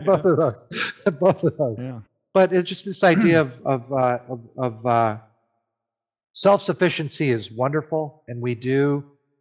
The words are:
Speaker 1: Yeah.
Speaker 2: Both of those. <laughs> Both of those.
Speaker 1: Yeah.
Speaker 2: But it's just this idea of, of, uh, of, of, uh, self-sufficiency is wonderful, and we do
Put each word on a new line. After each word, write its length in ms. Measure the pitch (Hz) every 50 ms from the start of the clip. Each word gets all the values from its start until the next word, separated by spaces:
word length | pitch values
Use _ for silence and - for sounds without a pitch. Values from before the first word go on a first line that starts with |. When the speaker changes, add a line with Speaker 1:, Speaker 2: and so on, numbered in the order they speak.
Speaker 1:
Yeah. 40 | 151
Speaker 2:
Both 200 | 185 190 151 156
of 120 | 185 160
those. 300 | 151 165 131 107 - - - - - - - -
<laughs> 260 | - - 202 156 -
Both 240 | 175 185 - - 175
of 140 | 151 -
those. 280 | - 147 123 110 110 123
Speaker 1:
Yeah. 140 | 131 127 113 - _ _ _ _ _ -
Speaker 2:
But 180 | 190 185 175 185
it's 140 | 185 175
just 180 | - 185 - -
this 180 | 202 180 - 202
idea 380 | 180 165 190 226 170 165 160
of, 180 | 151 131 120 - -
of, 260 | 135 135 127 117 123
uh, 280 | 139 131 127 123 123 120 - -
of, 100 | 127 117 117 - _
of, 280 | 127 127 123 110 110 117
uh, 320 | 127 120 117 117 110 104 110 - _ _ _ _ _ _ _ _ _ _ _ _ _ _ _ _ _ _ _ _ _ -
self-sufficiency 960 | - - 196 202 196 - - 156 - 180 170 - - 156 139 - - 156 135
is 220 | 120 110 104 -
wonderful, 720 | 110 113 127 139 147 156 151 - 160 156 156 147 - _ _
and 140 | - 120 120
we 140 | 120 123 120
do 480 | 117 127 127 135 139 143 143 143 143 139 143 _ _ _ _ _ _